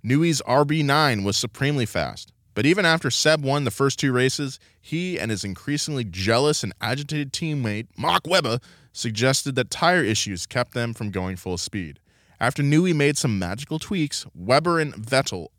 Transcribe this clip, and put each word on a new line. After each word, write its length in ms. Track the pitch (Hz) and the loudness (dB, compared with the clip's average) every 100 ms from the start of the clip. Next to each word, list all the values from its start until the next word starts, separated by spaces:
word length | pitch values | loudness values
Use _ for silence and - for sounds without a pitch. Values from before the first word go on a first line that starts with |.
Newey's 380 | 110 139 170 143 | 2 2 2 0
R 240 | - 131 147 | 2 4 4
B 160 | 156 | 2
nine 420 | 143 147 147 110 | 2 4 4 2
was 140 | 98 98 | 0 0
supremely 480 | 113 - 135 147 113 | -4 -2 -2 0 0
fast. 460 | 92 69 - - _ _ | -2 -4 -6 -18 _ _
But 120 | - 131 | 0 2
even 180 | 190 | 4
after 260 | 175 165 - | 4 2 0
Seb 320 | - 151 156 | 2 4 4
won 220 | 135 143 | 2 0
the 60 | 131 | -2
first 280 | - 139 - | 0 0 2
two 140 | 139 | 2
races, 480 | 123 131 - 139 - _ _ | 4 2 0 -6 -8 _ _
he 400 | - 156 180 175 | -6 -4 -4 -4
and 120 | 113 | -4
his 120 | 104 | -4
increasingly 640 | 101 90 - 143 - 139 | -6 -8 -4 -4 -2 -4
jealous 580 | 110 87 95 117 147 151 | -4 -4 2 4 4 0
and 120 | 107 - | -4 -6
agitated 500 | 113 131 143 156 143 | -4 -4 -4 -6 -4
teammate, 540 | - 165 147 113 104 110 - | -6 -4 -2 -2 -4 -8 -4
Mark 300 | - - 151 | 0 0 2
Webber, 320 | 185 131 123 - - _ | 2 2 -4 -6 -20 _
suggested 640 | - 120 107 131 135 143 | -8 -6 2 2 2 -2
that 160 | 127 110 | -2 -4
tire 340 | - 170 180 | 2 2 4
issues 400 | 110 104 104 92 | 2 0 -2 -6
kept 300 | - 127 123 | -4 -4 -4
them 180 | 123 117 | -4 -6
from 180 | 113 107 | -4 -6
going 260 | 95 92 90 | -4 -4 -6
full 200 | 92 87 | -6 -6
speed. 420 | - 104 80 71 _ _ _ _ | -6 -8 -8 -14 _ _ _ _
After 240 | 120 135 | -2 0
Newey 320 | 143 151 180 | 2 4 4
made 220 | 156 143 147 | 2 2 2
some 220 | 135 98 | 0 0
magical 400 | 87 104 147 156 | -2 -6 -6 -8
tweaks, 480 | - 196 147 - - | -4 -4 -2 -6 -12
Webber 440 | - 92 135 170 165 | -12 2 2 4 0
and 140 | 151 | -2
Vettel 520 | - 110 131 135 95 78 | -6 -2 0 0 -8 -10